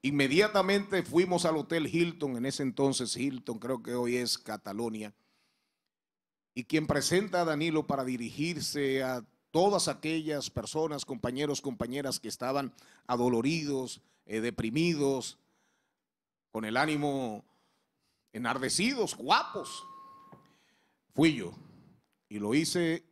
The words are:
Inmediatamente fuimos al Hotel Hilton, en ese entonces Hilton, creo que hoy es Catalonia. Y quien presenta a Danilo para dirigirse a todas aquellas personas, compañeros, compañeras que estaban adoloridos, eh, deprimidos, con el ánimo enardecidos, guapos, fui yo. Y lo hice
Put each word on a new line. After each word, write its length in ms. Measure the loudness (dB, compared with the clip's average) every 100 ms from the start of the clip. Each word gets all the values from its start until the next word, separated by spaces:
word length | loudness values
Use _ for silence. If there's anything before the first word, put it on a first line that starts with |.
Inmediatamente 1000 | 2 2 4 6 4 4 4 2 2 -2
fuimos 440 | 2 2 4 4 2
al 100 | 0
Hotel 300 | 0 -2 0
Hilton, 440 | 2 0 0 -4 -2
en 100 | -4
ese 160 | -2
entonces 540 | -4 2 2 2 -4 -2
Hilton, 420 | -4 -4 -8 -8
creo 240 | -4 -4
que 120 | -2
hoy 220 | -2 0 0
es 200 | 0 -4
Catalonia. 760 | -6 -10 -8 -6 -6 -6 -12 -16 _ _ _ _ _ _ _ _ _ _ _ _ _
Y 100 | -12
quien 220 | -2 0 2
presenta 540 | 0 2 2 2 0
a 40 |
Danilo 420 | 0 0 0 0 0
para 180 | -2
dirigirse 960 | -2 -4 -6 -4 -4 -2 -4 -2 0 0
a 220 | -2 -4 -8 _ _
todas 380 | 4 4 4 0
aquellas 600 | -2 -2 -2 -2 -4 -4
personas, 540 | -8 -6 -2 -2 -4
compañeros, 560 | -8 -6 -4 -2 -2 -2
compañeras 600 | -4 -6 -4 -4 -4 -4
que 80 | -6
estaban 440 | -6 -2 -2 -2 -8 -20 -20 -2
adoloridos, 920 | 2 4 4 2 0 0 -2 -4 -10 _ _ -6
eh, 140 | -4
deprimidos, 1000 | -4 -2 -2 2 2 4 2 2 -2 -12 _ _ _ _ _ _ _ _ _ _ _
con 120 | -8
el 120 | -2 0
ánimo 680 | 2 2 0 -2 -4 -6 -14 _ _ _ _ _ _ _ _
enardecidos, 840 | -6 -2 0 0 2 2 2 -2 -2
guapos, 680 | 2 2 2 -6 -10 -12 -14 -18 -20 -20 -20 -20 _ _ _ _ _ _ _
fui 200 | 4 4 4
yo. 160 | -6 -10 -20 -20 -20 _ _ _ _
Y 100 | -6
lo 160 | 0
hice 480 | 2 2 0 0 -2 _